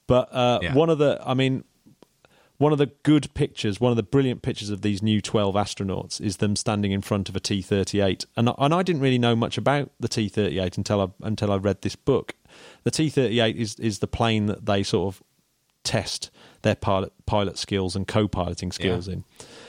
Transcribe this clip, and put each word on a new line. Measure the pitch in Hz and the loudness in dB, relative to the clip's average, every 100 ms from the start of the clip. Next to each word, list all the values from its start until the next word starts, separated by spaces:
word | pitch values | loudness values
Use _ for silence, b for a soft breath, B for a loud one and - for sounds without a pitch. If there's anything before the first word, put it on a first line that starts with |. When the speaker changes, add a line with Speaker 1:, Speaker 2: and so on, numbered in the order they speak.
| - | 2
Speaker 1:
But, | 123 - | 4 4
uh, | 131 123 120 | 2 2 2
Speaker 2:
Yeah. | 170 | 2
Speaker 1:
one | 139 165 | 2 4
of | 147 | 4
the, | 143 - | 2 0
I | 135 | -2
mean, | 131 131 131 - _ _ _ _ _ b b b - | 0 0 -2 -8 _ _ _ _ _ b b b 0
one | 147 | 2
of | 147 | 4
the | 139 - | 0 0
good | 143 151 123 | 4 4 2
pictures, | - 143 - 107 92 | -2 -4 -2 -4 0
one | 123 | 2
of | 117 | 2
the | |
brilliant | 98 139 131 - | 2 2 2 -2
pictures | 123 120 104 | -6 -6 -6
of | 98 | -2
these | 104 95 | -2 0
new | 110 107 | 2 2
twelve | - 110 98 98 | 2 0 2 0
astronauts | 98 - 95 92 - - | -2 -4 -6 -6 -8 -6
is | 107 - | -6 -2
them | 104 101 | -2 0
standing | - 104 101 | -2 0 0
in | 98 | -2
front | - 101 92 | -2 -2 -2
of | 95 | -6
a | |
T | - 101 | -4 -4
thirty-eight. | - 101 92 101 98 90 - - | 0 0 0 0 0 0 -4 -2
And, | 117 - | 0 2
and | 143 | 2
I | 175 | 2
didn't | 185 156 | 0 0
really | 135 127 | 2 2
know | 117 117 | 2 2
much | 113 - | 0 0
about | 117 143 - - | 0 0 -2 -6
the | 117 | -4
T | 117 104 | -2 -2
thirty-eight | 107 98 87 92 - | 0 0 0 -2 -2
until | 98 101 | 0 0
I, | 95 - 110 | 0 -4 -6
until | 104 101 | -2 0
I | 98 | 0
read | 98 95 | 0 -2
this | 104 - | -6 -4
book. | - 117 - - B B B B | 0 0 -2 -14 B B B B
The | 120 | -4
T | - 156 | 0 0
thirty-eight | 143 117 117 113 - | 2 2 2 2 0
is, | 107 - | -6 -4
is | 113 101 | -4 -2
the | 107 | -4
plane | - 117 107 104 | 0 2 2 0
that | - 110 | -2 0
they | 101 | 0
sort | 98 101 95 95 | 2 0 -2 -6
of | _ _ _ _ _ _ | _ _ _ _ _ _
test | - 110 - - - b b b | -4 -4 -4 -8 -12 b b b
their | 110 98 | 0 0
pilot, | - 95 92 - - | 0 0 -2 -8 -4
pilot | 107 98 - | -2 -2 -4
skills | - 98 92 98 | -4 -2 -2 -4
and | 95 | -2
co-piloting | 110 101 95 87 87 90 | 0 0 0 -4 -4 -8
skills | - 92 87 92 | -4 -2 -2 -4
Speaker 2:
Yeah. | |
Speaker 1:
in. | 90 - B B B | -10 -12 B B B